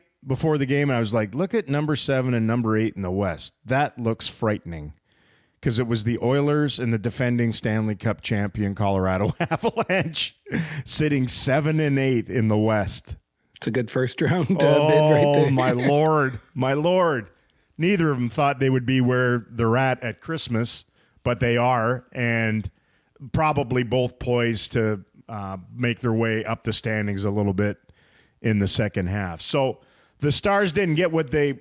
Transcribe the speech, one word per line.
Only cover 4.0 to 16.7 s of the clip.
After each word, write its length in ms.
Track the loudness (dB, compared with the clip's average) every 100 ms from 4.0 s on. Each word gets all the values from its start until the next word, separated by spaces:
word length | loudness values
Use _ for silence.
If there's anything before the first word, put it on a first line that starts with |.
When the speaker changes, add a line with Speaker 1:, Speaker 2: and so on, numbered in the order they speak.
Speaker 1:
looks 260 | -4 -2 -4
frightening." 680 | -2 -2 -2 -6 -12 -12 -16 _ _ _ _ _ _
'Cause 160 | -4 -2
it 80 | -2
was 160 | -2
the 140 | -2 -2
Oilers 600 | 0 0 2 2 0 -2
and 140 | -2
the 60 | -2
defending 560 | -2 -2 0 2 0
Stanley 400 | 0 -2 0 -2 -2
Cup 240 | -4 -4
champion 540 | -2 -2 -2 -2 -2
Colorado 600 | 0 0 2 2 0 0 -2
<laughs> 40 |
Avalanche 960 | -4 -2 -2 -2 -2 -2 -2 -4 -6 -8 -8 -6 -4 -8
sitting 420 | -4 0 0 2 0
seven 540 | 0 2 2 2 0
and 180 | 2 2
eight 300 | 2 0 0
in 200 | 0 2
the 100 | 4
West. 580 | 4 2 0 -4 -8 -14 _ _ _ -10
Speaker 2:
It's 100 | -4
a 40 |
good 200 | -2 -2
first 300 | -2 -2 0
round, 420 | 0 0 0 2
uh, 40 | 4
Speaker 1:
Oh, 220 | 4 6
Speaker 2:
bid 240 | 6 6
right 180 | 6 6 4
there. 60 | 4
Speaker 1:
my 220 | 2 2
Speaker 2:
<laughs> 160 | 2 2
Speaker 1:
lord, 500 | 4 4 4 2 -2 -10
my 220 | -2 0